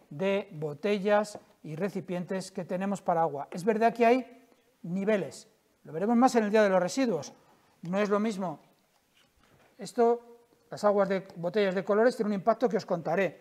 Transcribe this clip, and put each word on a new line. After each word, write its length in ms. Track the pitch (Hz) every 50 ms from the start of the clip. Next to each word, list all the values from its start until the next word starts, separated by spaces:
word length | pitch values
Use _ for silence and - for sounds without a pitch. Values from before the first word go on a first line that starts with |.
| _ -
de 400 | 147 147 190 196 196 196 196 -
botellas 880 | 170 151 156 147 147 - - 202 208 202 185 208 208 208 208 - - - - _ _ _ -
y 140 | 151 156
recipientes 720 | 151 196 190 - 190 - - 175 175 170 - 196 185 185 -
que 140 | - 196 170
tenemos 360 | - 190 180 196 202 196 -
para 200 | - 190 175 165
agua. 260 | 165 151 143 139 143 -
Es 140 | - 180 160
verdad 300 | 226 214 214 226 233 226
que 120 | 240 233
hay 420 | 226 247 262 247 - - - _ _ _ _ _ _ _ _ -
niveles, 640 | 165 180 196 196 208 220 190 151 131 - - - _ _ _ _ _ _ _ -
lo 80 | 147 147
veremos 240 | 160 196 226 240
más 180 | 233 262 254 240
en 80 | 233 214
el 80 | 202
día 100 | 208 220
de 80 | 214 196
los 120 | 190 180
residuos. 520 | 180 180 - 262 269 240 180 147 - - - _ _ _ _ _ _ _ _ _ -
No 160 | 170 185 202
es 100 | 208 196
lo 100 | 208 202
mismo 400 | 214 226 202 190 190 170 143 - _ _ _ _ _ _ _ _ _ _ _ _ _ _ _ _ _ _ _ _ _ _ _
esto, 720 | - 202 - - 247 233 233 240 240 - - - - _ _ _ _ _ -
las 140 | 151 139 208
aguas 240 | 208 202 202 196
de 180 | 185 196 185 180 - -
botellas 360 | 175 165 175 - 214 202 190 180
de 120 | 196 175
colores 320 | - 202 214 233 254 247
tienen 160 | - 208 208 208
un 60 | 190
impacto 280 | - 226 220 - 254
que 100 | 208 220
os 80 | 190 -
contaré. 540 | - 185 165 147 160 165 196 190 156 - -